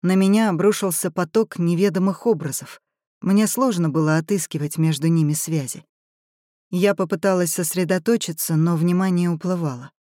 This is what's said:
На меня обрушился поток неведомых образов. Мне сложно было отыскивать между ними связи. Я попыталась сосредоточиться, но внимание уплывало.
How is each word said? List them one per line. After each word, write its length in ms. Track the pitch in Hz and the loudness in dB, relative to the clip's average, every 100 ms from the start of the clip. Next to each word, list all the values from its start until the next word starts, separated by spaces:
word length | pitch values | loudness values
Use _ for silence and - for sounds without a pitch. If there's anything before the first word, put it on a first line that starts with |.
На 140 | 175 190 | 2 2
меня 340 | 190 208 220 | 4 4 2
обрушился 600 | 165 196 208 190 165 185 | 2 2 2 -2 -2 -4
поток 480 | 165 165 220 220 - | -4 -2 0 -2 -2
неведомых 640 | 170 170 202 185 185 185 240 | 0 2 0 2 0 0 -2
образов. 560 | 190 151 - - - _ _ _ _ | -2 -2 -8 -12 -20 _ _ _ _
Мне 260 | 175 202 214 | 0 2 2
сложно 440 | - 262 180 165 | 0 0 2 0
было 260 | 147 156 156 | 0 2 0
отыскивать 640 | 160 202 - 151 147 - | 0 -4 -2 -6 -6 -2
между 320 | 160 147 165 | 0 0 0
ними 240 | 165 151 | 2 2
связи. 520 | 156 - 160 131 - _ _ _ _ _ _ _ _ _ | -2 -2 -4 -4 -12 _ _ _ _ _ _ _ _ _
Я 260 | 180 208 - | 0 0 2
попыталась 560 | 180 185 196 185 175 | -2 0 2 2 0
сосредоточиться, 1040 | - 170 185 170 185 170 233 - 165 - 160 | -2 -4 -2 0 0 2 0 -2 -8 0 2
но 220 | 165 170 | 2 2
внимание 520 | 170 180 190 175 175 | 2 2 2 0 0
уплывало. 600 | 165 180 180 160 123 127 _ | -2 -4 -4 -4 -6 -14 _